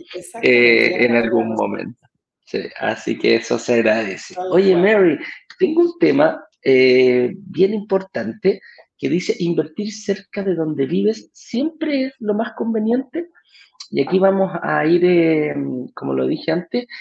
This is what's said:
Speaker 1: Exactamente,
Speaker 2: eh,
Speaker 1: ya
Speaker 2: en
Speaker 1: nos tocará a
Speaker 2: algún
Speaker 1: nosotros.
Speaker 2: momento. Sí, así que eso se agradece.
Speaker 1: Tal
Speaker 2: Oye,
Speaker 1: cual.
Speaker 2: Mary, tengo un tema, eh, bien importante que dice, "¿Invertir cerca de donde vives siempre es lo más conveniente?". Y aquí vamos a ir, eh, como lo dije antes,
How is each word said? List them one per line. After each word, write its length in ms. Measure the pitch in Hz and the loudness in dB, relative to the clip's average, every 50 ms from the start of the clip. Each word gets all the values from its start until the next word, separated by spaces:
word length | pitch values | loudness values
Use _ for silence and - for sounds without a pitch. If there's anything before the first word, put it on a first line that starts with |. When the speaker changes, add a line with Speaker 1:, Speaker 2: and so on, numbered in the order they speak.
| - - - | -18 -16 -14
Speaker 1:
Exactamente, 720 | 180 - - - - - 127 123 120 123 117 117 113 113 | -14 -14 -14 -8 -2 2 4 4 6 6 4 4 4 2
Speaker 2:
eh, 40 | 113 | 2
Speaker 1:
ya 60 | - | 0
Speaker 2:
en 40 | - | 0
Speaker 1:
nos 80 | 120 120 | 0 2
tocará 100 | 117 120 | 2 0
a 60 | 117 | 0
Speaker 2:
algún 240 | 113 120 113 110 110 | 0 0 0 0 -2
Speaker 1:
nosotros. 200 | 110 107 104 104 | -2 -2 -4 -4
Speaker 2:
momento. 360 | 101 98 95 92 123 _ _ _ _ _ _ _ _ _ _ | -4 -6 -10 -12 -14 _ _ _ _ _ _ _ _ _ _
Sí, 140 | - - 101 - - - - | -8 -8 -8 -8 -10 -10 -8
así 400 | - 110 113 - - 117 113 - | -6 -6 -6 -6 -6 -6 -4 0
que 180 | - 117 117 | 2 2 2
eso 220 | 117 - - 123 117 | 2 0 -2 -4 -2
se 160 | - - 123 | 0 0 2
agradece. 600 | 117 110 110 107 113 110 98 92 82 - - - | 2 2 2 2 0 -2 -6 -8 -10 -14 -14 -12
Speaker 1:
Tal 140 | - 185 185 | -10 -4 0
Speaker 2:
Oye, 200 | 175 180 196 190 | 2 4 4 4
Speaker 1:
cual. 100 | 180 170 | 4 4
Speaker 2:
Mary, 360 | 180 208 220 208 190 170 143 143 - - - - _ - - - | 4 4 4 4 4 2 2 0 -4 -12 -18 -18 _ -18 -6 -2
tengo 220 | - - 320 339 | -2 0 2 2
un 180 | 349 349 - - | 2 2 2 0
tema, 460 | 170 156 135 139 151 160 156 - - _ _ _ | 2 2 4 4 2 2 0 -4 -12 _ _ _
eh, 720 | - 135 131 127 131 127 127 127 127 127 123 123 123 120 - | 0 2 4 6 6 6 6 4 4 4 4 2 0 -2 -4
bien 360 | - - - 127 143 190 196 | -8 -16 -6 -2 0 0 0
importante 880 | 220 214 196 - 196 190 190 - - - 113 - 110 - - 190 - - - - - - - _ _ _ | 0 -2 -4 -2 -2 -2 -2 -4 -8 -8 -8 -8 -6 -2 -2 -2 -2 -2 -6 -20 -20 -20 -20 _ _ _
que 100 | 143 135 | -4 -2
dice, 260 | 151 180 175 - - - | -2 -2 -2 -4 -4 -2
"¿Invertir 520 | 175 170 165 156 151 - - - 208 214 | -2 -2 -2 -2 -4 -4 -6 -8 -8 -8
cerca 500 | 208 - - - 196 - - _ - 208 | -10 -8 -6 -6 -6 -6 -8 _ -10 -6
de 120 | 190 196 180 | -4 -2 -2
donde 300 | 160 160 156 151 139 135 | -2 -4 -4 -4 -4 -2
vives 440 | 127 165 190 202 208 220 214 - _ | -2 -2 0 0 -2 -2 -4 -8 _
siempre 720 | _ - - - - 226 294 320 320 - 320 302 285 262 262 | _ -20 -14 -8 -4 -4 -4 -4 -4 -6 -4 -4 -2 -2 -4
es 60 | 269 - - | -4 -8 -8
lo 140 | 220 208 208 | -4 -4 -2
más 180 | 208 233 226 - | -2 -4 -6 -6
conveniente?". 720 | - 233 226 220 220 214 220 240 262 269 - - 330 339 - _ _ _ _ _ _ _ _ _ - - - | -6 -4 -4 -2 -2 0 0 0 -2 -4 -6 -8 -10 -10 -10 _ _ _ _ _ _ _ _ _ -20 -14 -6
Y 120 | - 143 | -2 -2
aquí 160 | 139 - 180 185 | 0 0 2 2
vamos 340 | 190 196 196 190 190 180 156 170 | 2 2 2 2 0 -2 -4 -6
a 220 | - 151 156 151 151 | -4 -2 -2 0 2
ir, 180 | 156 170 170 175 | 2 4 4 4
eh, 500 | 180 180 170 165 160 160 156 151 151 147 143 139 139 131 123 127 - _ | 4 4 4 4 4 2 2 0 -2 -4 -6 -6 -6 -6 -8 -10 -10 _
como 200 | - 135 135 135 | -10 -6 -4 -2
lo 120 | 135 131 | -2 -2
dije 260 | 131 156 151 - - | -2 -4 -4 -2 -2
antes, 340 | 160 180 175 - - 247 240 - - - | -2 -2 -4 -4 -6 -6 -6 -8 -12 -20